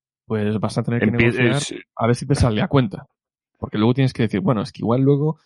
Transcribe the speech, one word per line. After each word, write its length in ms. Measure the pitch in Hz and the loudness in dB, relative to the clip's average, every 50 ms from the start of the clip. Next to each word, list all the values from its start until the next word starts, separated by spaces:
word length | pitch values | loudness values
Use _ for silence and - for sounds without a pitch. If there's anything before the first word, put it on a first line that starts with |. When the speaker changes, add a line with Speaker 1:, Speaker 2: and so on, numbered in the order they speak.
| _ _ _ _ _ | _ _ _ _ _
Speaker 1:
Pues 320 | - 110 107 104 104 110 101 | -6 -4 -2 -2 -2 -2 -2
vas 160 | - 104 - | -4 -4 -4
a 60 | 120 | -4
tener 180 | 113 120 117 120 | -4 -2 -2 0
que 60 | 110 | 0
Speaker 2:
Empie-, 260 | 107 120 117 117 120 | 0 2 2 2 2
Speaker 1:
negociar 140 | 101 127 123 120 135 | 2 2 2 0 0
Speaker 2:
es 180 | 143 143 - - - - _ - | 0 -4 -6 -10 -12 -16 _ -6
Speaker 1:
a 100 | - 113 | -2 0
ver 80 | 113 123 | 0 0
si 100 | - 131 | 0 0
te 80 | 131 143 | -2 0
sale 260 | - - 120 107 104 | 2 2 2 2 0
a 60 | 196 - | 0 0
cuenta. 400 | 143 139 123 98 - - - _ _ _ _ _ _ _ _ _ _ - | 2 2 0 0 -4 -10 -16 _ _ _ _ _ _ _ _ _ _ -12
Porque 200 | - - - 104 | -10 -6 -2 0
luego 160 | 107 120 127 | 2 2 4
tienes 180 | 135 135 123 | 2 2 0
que 120 | - - 117 | 0 0 -2
decir, 160 | 101 - 95 | -2 -2 0
"Bueno, 200 | 90 104 120 101 | 0 0 0 0
es 100 | - - | -2 -6
que 100 | - - | -8 -6
igual 180 | - 107 120 131 | -2 0 0 2
luego 360 | 135 139 143 139 151 156 151 _ _ | 2 2 2 2 0 -2 -4 _ _